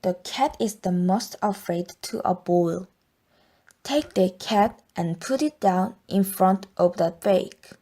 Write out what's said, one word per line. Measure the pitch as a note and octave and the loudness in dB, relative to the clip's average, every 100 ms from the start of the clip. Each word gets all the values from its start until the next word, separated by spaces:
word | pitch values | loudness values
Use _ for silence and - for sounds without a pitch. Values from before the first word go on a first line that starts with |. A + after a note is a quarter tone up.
The | F#3 F3+ | -4 -4
cat | - - C4+ - | -8 -2 -2 0
is | A3 - | -6 -4
the | F#3 | -2
most | F3+ F3+ G3 A#3 - | 0 2 0 -2 -6
afraid | G#3 G3+ - F3 F3+ - | -4 -4 -4 -6 -6 -10
to | - A3 - | -10 -6 -2
a | |
boil. | F3+ - F3 E3+ E3+ F#3+ _ _ _ _ _ _ _ _ _ | -2 2 2 2 -2 -10 _ _ _ _ _ _ _ _ _
Take | - C#4+ D4+ | -2 -2 0
the | - F#3 | 0 0
cat | F#3 - G#3+ G#3+ - _ | 0 -2 2 2 0 _
and | - E3+ E3 | -6 -4 -4
put | - C4 | -4 -2
it | D4+ - | -2 0
down | G3+ F#3 F#3+ - _ | 0 2 0 -6 _
in | G3 | 0
front | G3 - F#3 F#3+ - | 0 4 4 4 -2
of | _ F3 F3 | _ 0 2
the | E3+ | -2
bake. | E3+ G3+ F#3 - - - - | -2 2 2 0 -12 -20 -20